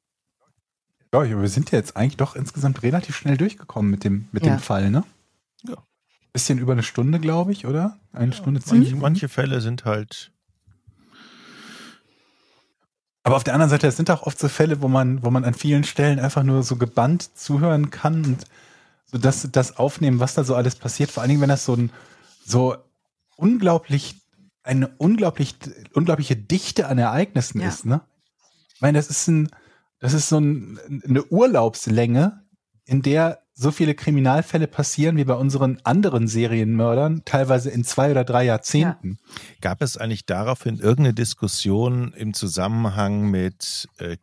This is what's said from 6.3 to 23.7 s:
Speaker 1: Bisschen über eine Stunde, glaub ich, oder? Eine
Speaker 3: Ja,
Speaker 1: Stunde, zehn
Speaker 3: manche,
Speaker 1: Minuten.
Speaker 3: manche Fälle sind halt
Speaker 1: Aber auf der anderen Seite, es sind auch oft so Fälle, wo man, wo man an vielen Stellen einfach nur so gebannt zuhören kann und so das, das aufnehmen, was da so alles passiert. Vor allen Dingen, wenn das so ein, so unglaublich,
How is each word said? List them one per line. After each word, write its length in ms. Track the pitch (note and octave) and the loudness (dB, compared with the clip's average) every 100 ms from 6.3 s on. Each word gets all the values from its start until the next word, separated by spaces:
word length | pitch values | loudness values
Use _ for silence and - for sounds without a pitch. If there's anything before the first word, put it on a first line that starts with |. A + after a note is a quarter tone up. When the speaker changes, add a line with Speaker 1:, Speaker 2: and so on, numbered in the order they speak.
Speaker 1:
Bisschen 260 | C3 - C3 | -8 -2 0
über 160 | B2 | 0
eine 80 | B2+ | -2
Stunde, 380 | A2+ - B2+ E3 | -2 -2 0 0
glaub 300 | D#3 E3 F3+ | 0 -2 -2
ich, 180 | G3 A#2+ | -4 -4
oder? 320 | D3 F#3+ G#3 _ | -2 -4 -6 _
Eine 200 | - A#2+ | -4 -4
Speaker 3:
Ja, 60 | B2+ | -2
Speaker 1:
Stunde, 220 | D#3+ C#3 | -4 -4
zehn 200 | - A#3 | 2 4
Speaker 3:
manche, 60 | C3+ | 4
Speaker 1:
Minuten. 160 | C3 | 2
Speaker 3:
manche 260 | C#3 F3 C#3 | 0 0 -2
Fälle 320 | - C3+ C3 | -2 -2 -2
sind 240 | A2+ A#2 A2+ | -2 -4 -4
halt 460 | G#2+ G#2+ - - _ _ _ _ _ _ _ _ - - - - - - - - - _ _ _ _ _ _ _ _ _ _ _ _ | -4 -4 -14 -20 _ _ _ _ _ _ _ _ -20 -20 -20 -20 -20 -20 -20 -20 -20 _ _ _ _ _ _ _ _ _ _ _ _
Speaker 1:
Aber 140 | - C3+ | 0 2
auf 60 | |
der 100 | C3 | 2
anderen 160 | C3 D#3 | 2 4
Seite, 180 | C#3+ D3+ | 4 2
es 80 | B2 | 0
sind 160 | E3 | 0
auch 120 | E3 | 0
oft 140 | - - | -2 -4
so 120 | D3 | -4
Fälle, 320 | - D#3+ D3 | 2 2 2
wo 80 | C#3 | 2
man, 340 | C3 B2+ C3 | 2 2 0
wo 80 | A#2+ | 0
man 140 | B2+ B2 | 0 0
an 80 | |
vielen 320 | A#2+ D3 C#3+ D3 | -2 0 2 0
Stellen 340 | - D3 C#3 | 0 2 2
einfach 240 | C3+ D3 | 0 0
nur 180 | C3+ C3+ | 2 2
so 140 | B2 B2 | 0 -2
gebannt 640 | A#2+ - A#2+ F3 - - | -2 2 2 0 -4 -16
zuhören 520 | - C#3+ E3+ D3+ D3 | -2 0 2 2 0
kann 360 | - D#3 D#3+ D3+ | -2 -2 -2 -2
und 180 | B2+ - _ _ _ _ _ _ | -4 -6 _ _ _ _ _ _
so 120 | B2+ | 0
das, 300 | C3 C3 C#3+ | 0 0 -2
das 260 | C3 B2+ - | 0 -2 0
aufnehmen, 420 | C3+ - D3 B2+ | -2 0 0 2
was 140 | B2 | 0
da 100 | - | -2
so 120 | C3 B2+ | 0 0
alles 200 | B2 - | 0 -4
passiert. 340 | B2 - C#3+ | -8 -4 -4
Vor 120 | - | -2
allen 80 | B2 | 0
Dingen, 120 | D3 | 2
wenn 80 | C#3 | 2
das 140 | C#3 | 0
so 120 | - A#2+ | 0 0
ein, 160 | A#2+ - - _ _ _ - | -2 -6 -20 _ _ _ -2
so 300 | A#2+ B2+ - _ _ _ _ _ _ | 0 0 -2 _ _ _ _ _ _
unglaublich, 840 | F#3 A#3+ F#3 | 0 2 2